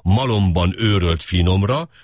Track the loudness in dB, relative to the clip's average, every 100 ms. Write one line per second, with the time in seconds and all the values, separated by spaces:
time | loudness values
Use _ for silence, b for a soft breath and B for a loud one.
0 | 0 0 2 0 0 2 0 0 0 0
1 | 0 -2 -2 0 2 2 0 -2 -6 b